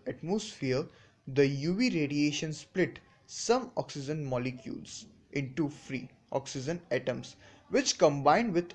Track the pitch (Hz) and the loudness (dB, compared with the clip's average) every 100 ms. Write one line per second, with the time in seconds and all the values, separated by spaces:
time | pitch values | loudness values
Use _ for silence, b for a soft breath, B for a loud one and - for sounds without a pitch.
0 | - - 156 208 - - 135 127 170 b | -8 -6 -2 -2 -4 -4 0 0 -2 b
1 | b b - 135 139 139 151 190 247 175 | b b -2 4 4 4 0 2 2 2
2 | 143 147 147 147 160 151 - 185 170 - | 0 2 2 0 -4 -8 -6 0 0 -2
3 | b b b - - 247 233 - - 147 | b b b -6 2 2 2 -6 -6 -6
4 | 135 156 139 123 127 127 - - - - | -6 -4 -2 -2 -2 -6 -10 -12 -12 -16
5 | - - - 143 131 131 147 - - 131 | -18 -20 -8 -6 -4 -2 -2 -4 -8 -8
6 | 127 - - 135 131 139 131 175 - 127 | -8 -18 -6 -6 -4 -6 -6 -6 -2 -2
7 | - 127 127 - B B B 208 262 - | -2 -6 -8 -16 B B B 0 2 4
8 | 160 143 139 170 240 170 175 | 4 6 6 6 4 0 0